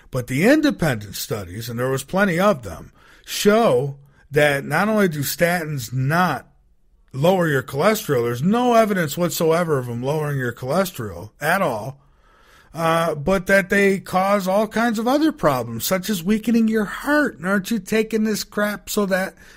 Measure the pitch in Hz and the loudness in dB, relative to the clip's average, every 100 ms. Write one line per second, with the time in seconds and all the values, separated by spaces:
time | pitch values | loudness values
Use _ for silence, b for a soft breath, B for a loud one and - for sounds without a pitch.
0 | B 127 120 131 214 311 294 190 160 110 | B -8 -4 2 4 4 2 0 -2 -2
1 | 101 - - 110 87 104 117 117 127 135 | -6 -10 -8 -8 -8 -12 -8 -4 -2 -4
2 | - 185 202 165 208 147 98 82 - b | -2 0 2 2 2 0 -6 -14 -18 b
3 | b b b - 208 220 208 123 143 139 | b b b 0 4 4 4 2 0 -8
4 | b b b 143 147 139 135 156 208 214 | b b b 2 4 2 -2 0 2 2
5 | 190 151 131 - 170 175 156 143 110 131 | 2 0 -4 0 0 0 -4 -8 -6 -2
6 | 131 170 180 131 - _ _ _ _ _ | 0 2 0 -2 -8 _ _ _ _ _
7 | _ 131 165 190 165 135 - 139 196 214 | _ 0 2 4 2 0 -2 0 2 2
8 | - 123 120 120 175 233 247 226 214 190 | 0 0 0 0 0 2 4 4 4 0
9 | 151 170 175 - 160 165 165 139 123 120 | -2 -2 -2 0 2 2 2 -2 -2 -6
10 | 131 156 147 139 123 - 127 170 185 - | -4 -2 -2 -4 -4 -6 -2 -2 -2 -4
11 | 104 85 95 - 151 196 165 107 131 139 | -10 -10 -16 -6 -2 0 0 -4 -8 -14
12 | b b b b b b b 156 165 165 | b b b b b b b -4 0 0
13 | 165 151 143 190 185 196 190 202 202 190 | 0 -2 0 0 4 2 4 2 2 2
14 | - 185 196 202 185 202 220 214 240 220 | -2 0 2 2 2 0 0 0 0 0
15 | 240 285 311 - 156 127 117 113 - 185 | 0 2 2 2 0 0 -4 -6 -2 -2
16 | 185 185 170 220 233 226 220 220 208 - | -2 -4 0 0 2 2 2 0 -4 -6
17 | 277 294 269 131 180 202 - 233 - 220 | 0 0 0 -2 -2 -2 -2 -4 -2 -2
18 | 220 220 220 208 - 208 208 208 - 208 | 0 0 0 -2 -6 -4 -4 -6 -6 -2
19 | 196 185 190 - B | 0 0 -2 -10 B